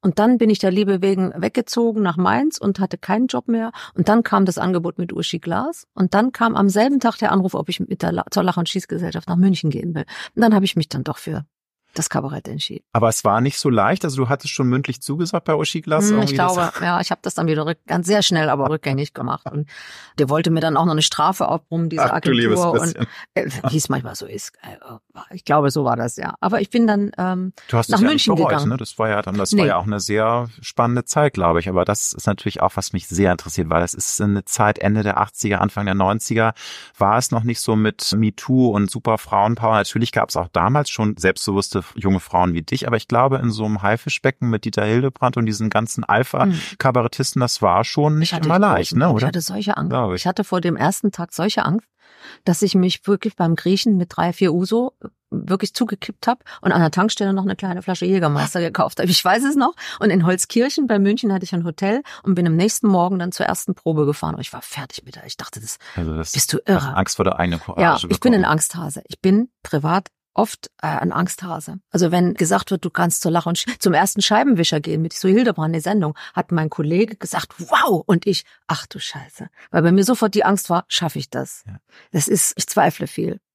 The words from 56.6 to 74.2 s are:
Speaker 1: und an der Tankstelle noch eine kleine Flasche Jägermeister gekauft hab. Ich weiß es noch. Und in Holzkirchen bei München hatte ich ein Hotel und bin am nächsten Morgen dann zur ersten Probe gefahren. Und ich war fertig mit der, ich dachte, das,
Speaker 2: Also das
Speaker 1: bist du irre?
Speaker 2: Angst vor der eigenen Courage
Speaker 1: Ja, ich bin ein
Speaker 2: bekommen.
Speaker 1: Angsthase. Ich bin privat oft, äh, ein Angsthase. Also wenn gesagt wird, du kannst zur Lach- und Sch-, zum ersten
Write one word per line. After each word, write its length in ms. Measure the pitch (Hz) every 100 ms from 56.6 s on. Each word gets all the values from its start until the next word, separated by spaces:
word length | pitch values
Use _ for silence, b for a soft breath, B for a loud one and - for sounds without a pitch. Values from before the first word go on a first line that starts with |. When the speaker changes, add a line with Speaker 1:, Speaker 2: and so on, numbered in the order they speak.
Speaker 1:
und 120 | -
an 80 | 175
der 100 | 160
Tankstelle 420 | 165 214 - 196
noch 120 | 196
eine 100 | 190
kleine 280 | 190 190 180
Flasche 220 | 196 180
Jägermeister 540 | 180 190 160 143 147 180
gekauft 400 | 170 - 165 -
hab. 80 | 175
Ich 180 | -
weiß 200 | 180 208
es 100 | 277
noch. 220 | 285 254 - B B
Und 100 | 208
in 160 | 185 170
Holzkirchen 640 | 185 - 233 262 302 269
bei 100 | 208
München 340 | 196 214 220
hatte 120 | 190
ich 100 | 185
ein 100 | 175
Hotel 380 | 170 160 196 240 B B
und 100 | -
bin 140 | 180 170
am 80 | 160
nächsten 320 | 208 - 214
Morgen 320 | 185 175 190
dann 100 | 175
zur 160 | - -
ersten 300 | 185 - -
Probe 300 | - 156 147
gefahren. 280 | 147 160
Und 60 | 156
ich 120 | 135
war 100 | -
fertig 420 | - - 131 -
mit 100 | -
der, 100 | -
ich 120 | - -
dachte, 240 | - -
das, 180 | 110 - B
Speaker 2:
Also 220 | - 82 78
das 160 | 78
Speaker 1:
bist 200 | 143 -
du 60 | - -
irre? 300 | 196 69 80
Speaker 2:
Angst 180 | 98
vor 100 | -
der 140 | 95 -
eigenen 220 | 87 85
Courage 220 | - -
Speaker 1:
Ja, 120 | 170 151 87
ich 100 | -
bin 160 | 254
ein 60 | 220
Speaker 2:
bekommen. 120 | -
Speaker 1:
Angsthase. 500 | 156 - 170 156 - -
Ich 140 | -
bin 300 | 190 202 254 _
privat 460 | - 151 151 180 - _ _ -
oft, 320 | 220 - - _
äh, 60 | 156
ein 240 | 151 170
Angsthase. 680 | - 180 - 180 165 - 185 _
Also 220 | 160 170
wenn 220 | 175 180
gesagt 360 | - 165 196 -
wird, 140 | 190
du 60 | 175
kannst 320 | - 175 -
zur 100 | 175
Lach- 140 | 170 170
und 100 | 175
Sch-, 220 | - 247
zum 160 | 190
ersten 260 | 151 196 -